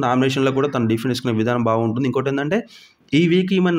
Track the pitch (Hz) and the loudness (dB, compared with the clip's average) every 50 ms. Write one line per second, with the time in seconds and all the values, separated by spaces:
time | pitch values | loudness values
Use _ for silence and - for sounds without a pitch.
0 | 139 123 123 127 131 135 131 139 135 135 131 135 139 147 139 127 117 110 110 113 | -2 0 0 2 0 0 0 0 0 0 0 0 -2 -2 -2 -2 0 0 0 -2
1 | 113 135 123 120 - 127 113 110 110 117 120 123 117 113 113 113 113 113 113 123 | -2 -4 -4 -2 -2 -2 -2 0 0 0 0 0 0 0 2 2 0 0 -2 -2
2 | 139 131 123 143 131 139 139 143 143 147 175 226 233 - - - - - _ _ | -2 -2 -2 -2 -2 -2 -4 -4 -2 -2 -2 -2 -2 -6 -12 -20 -20 -20 _ _
3 | _ _ - 143 175 165 165 185 185 185 190 185 185 180 170 | _ _ 0 2 2 4 4 2 2 2 0 2 2 2 2